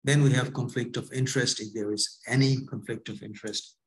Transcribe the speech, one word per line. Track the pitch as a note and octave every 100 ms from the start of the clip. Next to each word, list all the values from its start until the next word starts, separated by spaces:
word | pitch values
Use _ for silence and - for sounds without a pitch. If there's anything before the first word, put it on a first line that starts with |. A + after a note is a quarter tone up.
Then | C3+ D3
we | C#3
have | B2 B2
conflict | B2+ A#2+ B2+ A#2
of | A#2+ A2
interest. | C3 B2+ C3+ A#2+ -
If | A2
there | A2 G#2
is | G#2 - -
any | - C3 C3+ C3
conflict | - A2+ - A2 -
of | G2
interest | G#2+ G#2+ A2 G#2 - _